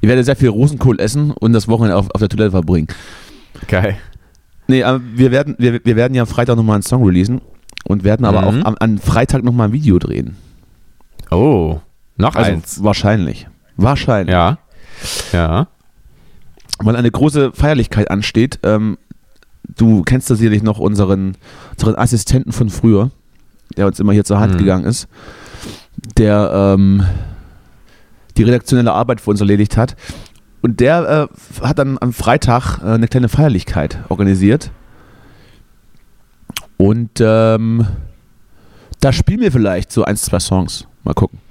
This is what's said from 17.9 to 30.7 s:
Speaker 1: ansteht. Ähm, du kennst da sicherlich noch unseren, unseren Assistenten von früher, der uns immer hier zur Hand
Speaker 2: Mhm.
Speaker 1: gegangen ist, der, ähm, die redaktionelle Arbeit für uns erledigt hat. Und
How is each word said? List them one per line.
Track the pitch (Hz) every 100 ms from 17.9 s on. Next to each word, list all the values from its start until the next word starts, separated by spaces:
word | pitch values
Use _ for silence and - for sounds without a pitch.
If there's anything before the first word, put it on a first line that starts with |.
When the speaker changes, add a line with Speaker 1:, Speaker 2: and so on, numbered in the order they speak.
| 107 104
Speaker 1:
ansteht. | 98 104 - 127 -
Ähm, | 104 107 107 101 _ - _ _ _ _ - -
du | 117 110
kennst | 85 127 -
da | 113
sicherlich | 113 104
noch | 110 104
unseren, | 101 104 98 98 95 95 - - -
unseren | - - -
Assistenten | 120 120 - 131 131
von | - 117
früher, | 87 113 104 117 - _ _ - _ _ -
der | 98
uns | 95
immer | 101
hier | 104 98
zur | 101
Hand | 104 90
Speaker 2:
Mhm. |
Speaker 1:
gegangen | 95 92 82
ist, | 120 - - - - - - - - - - - -
der, | 107 104 104 98 98 95
ähm, | 98 98 95 - - - - - _ - - _ _ - _ -
die |
redaktionelle | 113 123 - 127 120
Arbeit | 95 120 117
für | -
uns | 104
erledigt | 104 101 104 -
hat. | 120 - - - - - _ -
Und | 120